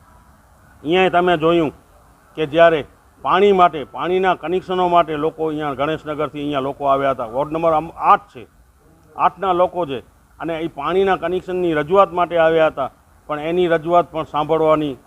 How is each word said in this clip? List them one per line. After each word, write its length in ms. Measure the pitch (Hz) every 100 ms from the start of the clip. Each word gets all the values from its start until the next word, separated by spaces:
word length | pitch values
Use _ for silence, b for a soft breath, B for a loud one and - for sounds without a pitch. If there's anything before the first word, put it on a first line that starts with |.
| _ - _ _ _ _ _ -
અહીંયા 260 | 143 180 185
તમે 280 | 175 180 165
જોયું 340 | 160 170 147 - _ _ _ _ _ -
કે 120 | 156
જ્યારે 380 | 160 170 160 123 _ _ _
પાણી 280 | 135 175 202
માટે, 340 | 190 175 151 120
પાણીના 500 | 123 156 185 185 170
કનેક્શનો 540 | 156 185 185 185 180
માટે 280 | 175 160 151
લોકો 320 | 156 151 160
અહીંયા 240 | 151 151
ગણેશનગરથી 680 | 131 143 156 151 147 147 147
અહીંયા 200 | 143 143
લોકો 300 | 135 135 139
આવ્યા 220 | 139 139
હતા. 140 | 131 117
વોર્ડ 260 | 123 147
નંબર 220 | 160 165
આમ 180 | 156 165 -
આઠ 300 | 156 202 -
છે, 140 | 127 98 _ _ _ _ _ _ -
આઠના 380 | 160 170 190
લોકો 320 | 180 180 180 156
છે 180 | 123 - _ _ _
અને 140 | 156 160
એ 80 | 165
પાણીના 500 | - 147 180 196 175
કનેક્શનની 560 | 165 180 185 180 175
રજૂઆત 380 | 151 147 196 190
માટે 260 | 175 170 170
આવ્યા 280 | 160 165 156
હતા, 220 | 143 123 - _ _ -
પણ 120 | 151
એની 280 | 156 175 175
રજૂઆત 440 | 165 156 175 165
પણ 120 | 156
સાંભળવાની 760 | 143 147 151 160 156 156 147 123